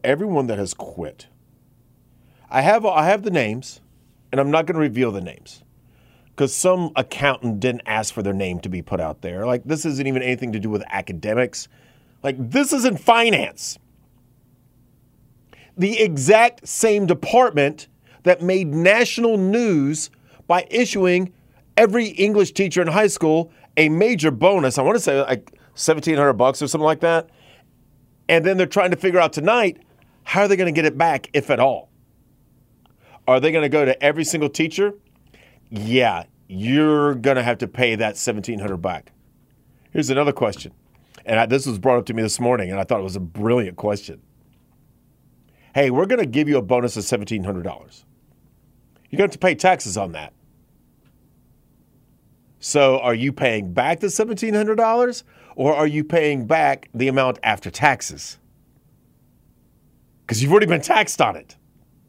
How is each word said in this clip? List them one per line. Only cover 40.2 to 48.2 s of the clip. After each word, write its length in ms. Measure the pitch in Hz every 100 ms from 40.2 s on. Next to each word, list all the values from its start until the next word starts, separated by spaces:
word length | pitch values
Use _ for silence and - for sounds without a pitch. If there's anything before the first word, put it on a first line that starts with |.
| 147
question. 400 | 139 117 95 - _ _ _ _ - -
And 120 | 110
I, 80 | 113
this 200 | 135 135
was 120 | 107
brought 200 | 127 120
up 80 | 107
to 80 |
me 80 | 113
this 180 | 110 -
morning, 320 | 123 123 90
and 80 | 98
I 60 | -
thought 160 | 113
it 20 |
was 140 | 95 95
a 20 |
brilliant 560 | 87 95 107 123 98 87
question. 460 | 104 101 - - _ _ _ _ _ _ _ _ _ _ _ _ _ _ _
"Hey, 160 | 139 139
we're 160 | 123 190
gonna 200 | 247 160
give 220 | 123 147
you 100 | 147
a 40 |
bonus 340 | 98 123 123 110
of 80 |
seventeen 400 | 98 117 101 113
hundred 200 | 92 95
dollars. 420 | 87 65 - - _ _